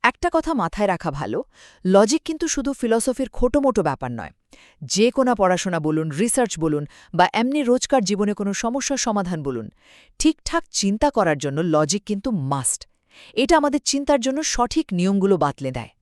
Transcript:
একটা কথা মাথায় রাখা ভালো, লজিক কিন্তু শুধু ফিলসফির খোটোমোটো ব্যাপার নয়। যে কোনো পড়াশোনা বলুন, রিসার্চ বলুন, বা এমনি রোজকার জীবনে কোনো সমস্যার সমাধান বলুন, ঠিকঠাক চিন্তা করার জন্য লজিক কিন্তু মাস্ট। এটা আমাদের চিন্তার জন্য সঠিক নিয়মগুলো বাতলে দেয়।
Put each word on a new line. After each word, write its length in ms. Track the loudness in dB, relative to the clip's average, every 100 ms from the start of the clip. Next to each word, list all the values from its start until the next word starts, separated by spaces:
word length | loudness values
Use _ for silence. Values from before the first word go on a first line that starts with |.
একটা 260 | 0 0 0
কথা 180 | 0 0
মাথায় 360 | -2 -2 0 0
রাখা 160 | 0 -4
ভালো, 280 | -6 -6 -6 -6 _ -20 _ 4
লজিক 360 | 6 6 2 -2
কিন্তু 200 | -4 -4
শুধু 240 | -2 -4
ফিলসফির 560 | -4 0 0 0 -2 -4
খোটোমোটো 520 | 0 0 2 2 2
ব্যাপার 280 | 0 -2 -8
নয়। 220 | -10 -12 _ _ -20 _ _
যে 260 | -6 2 2
কোনো 200 | 4 0 2
পড়াশোনা 440 | 2 2 0 -2
বলুন, 280 | 0 -2 -2
রিসার্চ 420 | -2 -2 0 -2 -2
বলুন, 240 | -2 -2 -6 -14 -8
বা 120 | 0 2
এমনি 260 | 2 0 0
রোজকার 380 | 2 2 2 0
জীবনে 300 | 2 0 -2
কোনো 180 | -2 -4
সমস্যার 460 | -4 -4 -4 -4 -4 -2
সমাধান 320 | -2 -2 -4
বলুন, 240 | -4 -6 -8 _ _ -20 _ _
ঠিকঠাক 440 | 0 0 -4 -4 -4
চিন্তা 360 | -2 -2 2 2
করার 280 | 2 2 0
জন্য 220 | -2 -2 0
লজিক 320 | 2 2 -2
কিন্তু 260 | -4 -6 -4 -4 -2
মাস্ট। 320 | -2 -4 -6 -12 _ _ -20 -10 -2
এটা 160 | 2 4
আমাদের 240 | 4 -2 -2
চিন্তার 340 | -4 0 0
জন্য 200 | 2 -4
সঠিক 420 | -4 -2 -2 -2 -2
নিয়মগুলো 420 | 0 0 2 2 2
বাতলে 340 | 2 -2 -8
দেয়। 200 | -8 -12 _